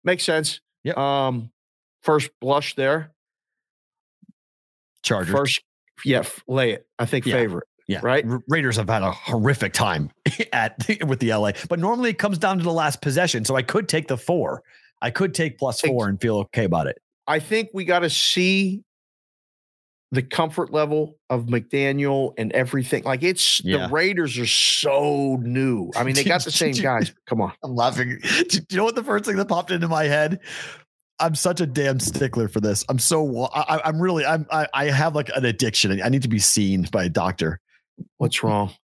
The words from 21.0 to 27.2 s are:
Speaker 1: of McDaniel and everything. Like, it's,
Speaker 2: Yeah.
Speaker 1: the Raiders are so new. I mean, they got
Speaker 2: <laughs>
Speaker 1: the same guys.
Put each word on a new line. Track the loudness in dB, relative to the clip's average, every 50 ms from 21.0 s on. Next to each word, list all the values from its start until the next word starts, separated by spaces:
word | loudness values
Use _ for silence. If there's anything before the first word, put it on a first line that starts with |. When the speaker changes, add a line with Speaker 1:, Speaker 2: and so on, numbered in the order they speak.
| -2 -2 -8 _ _ _
Speaker 1:
of | -2 -2 0
McDaniel | 0 -2 -2 -2 _ -2 0 0 0 0 0 0 0 2 0 0 -2 -2
and | -4 -4 0
everything. | 0 0 0 0 -2 -2 0 0 -2 -2
Like, | 0 -2 -2 0
it's, | 0 0 0 2 2 2 2 2 2
Speaker 2:
Yeah. | 0 0 0 0
Speaker 1:
the | 0
Raiders | 0 2 2 2 2 0 -2 -2 -2 -4
are | -2
so | 0 2 2 2 2 2 2 0 2 2 2 2 2 2 2 0 0 0 -2
new. | -2 -2 0 0 0 0 0 -2 -4 -4 -2
I | -2 0
mean, | 0 0
they | 0
got | 2 2 0 0 0
Speaker 2:
<laughs> |
Speaker 1:
the | -2
same | 0 0 0 0 0
guys. | 0 0 0 2 0 0 -2 -6 _